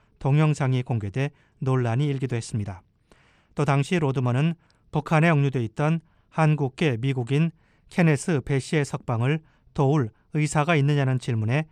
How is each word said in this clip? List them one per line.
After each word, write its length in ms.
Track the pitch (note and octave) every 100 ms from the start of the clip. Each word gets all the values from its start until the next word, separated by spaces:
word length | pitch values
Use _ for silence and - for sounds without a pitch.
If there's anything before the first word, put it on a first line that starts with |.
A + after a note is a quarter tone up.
| _ _
동영상이 640 | C3+ D3 D#3 D3 C3+ C3
공개돼 480 | B2 A#2 G2+ C3 C#3+ - _ _
논란이 460 | C3 B2+ A#2+ A#2 D3
일기도 300 | C3+ C3 B2
했습니다. 480 | - A#2 G2+ F2+ _ _ _ _ _ _ _ -
또 100 | C#3+
당시 320 | C#3+ C#3 F3+
로드먼은 560 | C#3+ C3+ B2+ B2 D#3+ E3 _ _ _
북한에 380 | D#3 - D#3+ E3+
억류돼 340 | D3+ C#3 C3
있던 360 | A2+ - D3+ E3 - _ _
한국계 680 | - D#3 D3+ C3+ - D#3+ A2+
미국인 520 | C3+ C3 A#2+ C#3+ E3 - _ _ _
케네스 520 | - E3 C#3+ - D3+
배 180 | - C#3
씨의 260 | - D3+ C#3
석방을 540 | C3+ - A2+ B2 D#3 - _ _
도울 380 | - C3+ D3+ A2+ - _
의사가 420 | D3+ D3+ D#3+ D3 D#3+
있느냐는 420 | C#3 D3 C3 B2+
질문에 480 | - A2+ G#2+ C3+ D#3